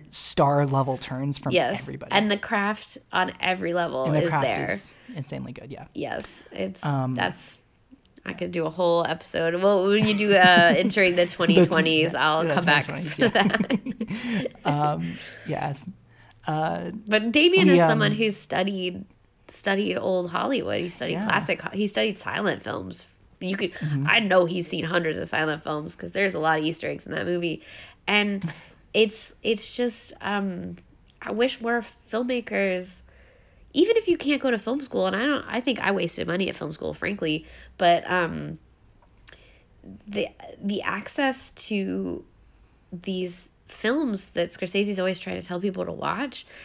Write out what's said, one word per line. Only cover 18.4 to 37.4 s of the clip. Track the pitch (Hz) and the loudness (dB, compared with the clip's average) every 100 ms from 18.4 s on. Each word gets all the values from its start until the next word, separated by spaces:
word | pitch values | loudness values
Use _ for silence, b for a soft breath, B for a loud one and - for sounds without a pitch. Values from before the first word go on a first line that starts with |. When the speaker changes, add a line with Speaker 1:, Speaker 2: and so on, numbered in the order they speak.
| - - 196 190 180 190 196 _ _ _ - | -4 -2 -2 -2 -6 -8 -12 _ _ _ -20
Speaker 2:
studied | - 202 196 208 - | -8 -2 0 0 -2
old | - 185 175 | 0 -2 -2
Hollywood. | 175 214 254 95 104 | -2 -2 -2 -2 -4
He | 175 | -4
studied | - - | -6 -6
Speaker 1:
Yeah. | 165 214 | -4 0
Speaker 2:
classic | 190 170 170 | 0 0 -4
ho-, | - | -4
he | 196 202 | -2 -2
studied | 220 220 - | 0 -2 -2
silent | - 165 208 139 | -6 -4 -2 -2
films. | - - 95 - - _ _ _ | -6 -8 -8 -12 -16 _ _ _
You | 180 196 | -6 -4
could, | 117 | -6
Speaker 1:
Mm-hmm. | - 151 143 143 | -6 -4 -2 2
Speaker 2:
I | 220 | 2
know | 202 185 | 4 4
he's | 170 175 175 | 4 0 -4
seen | 170 | -6
hundreds | 160 180 160 - | -2 0 0 -4
of | 160 | -4
silent | 139 156 151 | -2 -2 -2
films | - 151 156 - | -4 -6 -8 -12
'cause | 175 | -8
there's | 190 196 | -2 -2
a | 185 | 0
lot | 156 160 | 0 2
of | |
Easter | 156 165 - | 0 -4 -6
eggs | 147 - | -8 -8
in | |
that | - 175 | -6 -2
movie. | 175 175 156 B B B B - | -2 -2 -6 B B B B 0
And | 208 208 196 175 B | 0 2 -2 -6 B
Speaker 1:
<laughs> | B B _ | B B _
Speaker 2:
It's, | 190 220 - - - | 0 0 0 -16 -8
it's | 214 214 - | -4 -4 -4
just, | - 247 226 - - | -4 -4 -4 -14 -10
um, | 190 202 196 180 180 175 - - _ _ | -4 -2 -4 -6 -10 -14 -18 -20 _ _
I | - | -8
wish | 208 254 254 | 0 0 0
more | 226 233 220 - _ | -2 -2 -4 -14 _
filmmakers, | 220 247 247 226 196 196 180 185 - b b b b b b b | -4 -2 -4 -2 -2 0 -2 -6 -16 b b b b b b b
even | 277 403 453 | 2 4 4
if | 427 | 2
you | 339 | 0
can't | 277 285 | 2 0
go | 262 | 2
to | 226 | 0
film | 214 277 | 0 -4
school, | 262 - 190 | -2 0 0
and | |
I | 190 269 | 2 0
don't, | 277 - | 0 -2
I | 233 | -4
think | 262 233 | -2 -2
I | 190 | 0
wasted | 196 170 - 170 | 0 -2 -4 -4
money | 180 190 | -2 -2
at | - | -4
film | 151 | -8
school, | 156 156 | -6 -8
frankly, | 156 175 202 160 156 | -6 -6 -4 -2 -4